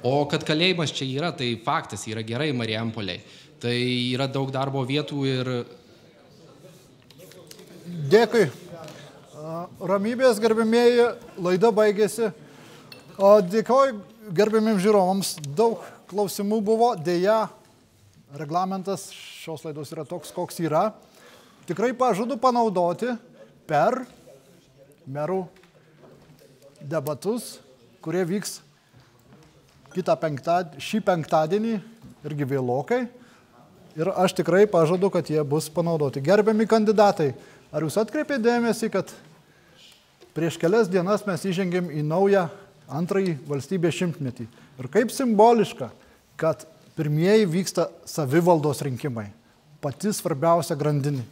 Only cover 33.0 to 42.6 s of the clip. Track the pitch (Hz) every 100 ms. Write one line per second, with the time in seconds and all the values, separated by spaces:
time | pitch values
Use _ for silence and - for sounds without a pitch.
33 | 240 - - - _ _ - - - 156
34 | 175 190 185 - 165 180 208 180 160 180
35 | 190 175 151 151 147 151 151 - 170 165
36 | 143 135 139 208 208 214 220 226 214 208
37 | 202 - 147 120 - - - 151 156 202
38 | 226 302 294 277 226 240 233 214 226 196
39 | 175 - - - _ _ _ - - -
40 | _ _ - - 165 - 165 220 202 185
41 | 175 208 202 170 196 175 185 180 175 151
42 | 151 175 196 196 165 -